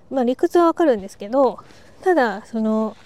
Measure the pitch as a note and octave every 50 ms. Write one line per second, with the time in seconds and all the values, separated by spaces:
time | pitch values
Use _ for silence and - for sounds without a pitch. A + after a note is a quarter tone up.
0 | - - C4 C4+ B3 A#3 C4 - - E4+ - F4 E4+ E4+ D#4+ - F4 D4+ A#3+ G3+
1 | F#3 G3+ - - G3+ G3+ A#3+ C#4 C#4 A#3+ F3+ - - - - - - - - -
2 | - F#4+ F4+ D#4 B3 A3 F#3+ G3+ - - - A3+ A3 A3 A3 A3 A3 G#3+ G#3 -
3 | -